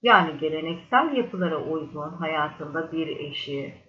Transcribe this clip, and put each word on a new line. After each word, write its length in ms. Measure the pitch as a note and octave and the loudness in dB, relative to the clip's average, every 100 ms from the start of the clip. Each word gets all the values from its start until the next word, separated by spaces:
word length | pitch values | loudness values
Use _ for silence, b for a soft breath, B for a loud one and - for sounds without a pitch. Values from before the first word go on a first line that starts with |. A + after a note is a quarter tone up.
Yani 380 | A#3 G#3 D#3+ C#3+ | 6 8 6 0
geleneksel 800 | D#3 D#3 E3 F3 - B3+ D#4+ C4+ | -2 -2 -4 -6 2 4 4 2
yapılara 460 | G3+ F#3 F3 D#3 | -2 0 0 0
uygun 460 | C#3 D#3+ C3+ D3+ D3+ | -2 -4 -6 -8 -10
hayatında 840 | F3 E3 D#3 D3+ - D3 D#3 D#3+ | -6 -4 -2 -2 -4 -8 -6 -4
bir 160 | D#3+ D#3 | -4 -4
eşi 680 | - D3 C#3+ - C#3 C3+ - | -6 -8 -10 -6 -6 -8 -12